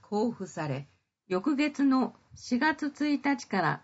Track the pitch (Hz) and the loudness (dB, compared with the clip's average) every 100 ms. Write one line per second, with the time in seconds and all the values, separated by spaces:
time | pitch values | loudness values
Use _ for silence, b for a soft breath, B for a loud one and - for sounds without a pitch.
0 | - 208 233 233 180 170 151 135 143 _ | -6 -2 0 -2 -8 -6 -4 -6 -8 _
1 | _ _ - 185 269 277 294 294 277 262 | _ _ -4 -2 0 0 0 2 4 4
2 | 247 - _ - - 240 311 302 294 - | 2 -4 _ -20 -2 2 2 0 -4 -2
3 | 302 285 285 269 - 190 156 147 | 0 0 0 -2 -2 0 0 -2